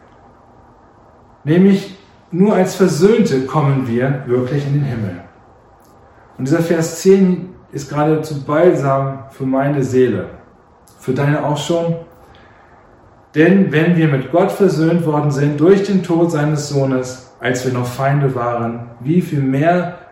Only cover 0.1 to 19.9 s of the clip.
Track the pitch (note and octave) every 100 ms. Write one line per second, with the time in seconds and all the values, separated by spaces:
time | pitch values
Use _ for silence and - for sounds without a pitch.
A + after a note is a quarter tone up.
0.1 | _ - _ _ - _ _ _ _ _
1.1 | _ _ _ C#3 E3 G3 F#3+ - - -
2.1 | _ _ E3+ G#3 F#3 F3+ - F3+ C#3+ F#3+
3.1 | A3+ F3+ C3+ C3 D#3 C#3 C3+ A2+ A#2 C3
4.1 | C#3+ A#2+ B2+ B2+ C#3+ C#3 C#3+ A#2 A2+ G2
5.1 | F2 - - - _ _ _ _ _ _
6.1 | _ - - C3 E3 E3 E3 D#3+ - F#3+
7.1 | G3 F#3 F3 - - - - - D3 D3+
8.1 | D#3 - C#3 - D3+ F3 D3+ C#3 C3+ C3+
9.1 | C3+ - - C3 C3 C#3 D3 A#2+ B2+ B2
10.1 | G2 E2+ - - _ _ _ _ _ -
11.1 | C3+ C#3+ D3 C3+ C#3+ - E3+ E3+ E3 -
12.1 | - - - - - _ - _ _ -
13.1 | _ _ D3+ E3 G3 E3 C#3+ E3 E3+ D#3
14.1 | C3+ - F3 F#3+ - F#3+ D3+ D#3+ E3+ D3+
15.1 | D3+ D3 C3+ C#3+ - E3 G3 G3 F#3+ F3
16.1 | E3+ E3+ D#3 D3+ D3 - C#3 C3+ C3 B2+
17.1 | - - - B2 B2+ C3 B2 B2 - C3+
18.1 | C#3+ C#3 A#2+ A#2+ A#2+ A#2 A#2 - - B2
19.1 | F3+ E3+ D3 C3 C3+ D#3+ F3+ E3+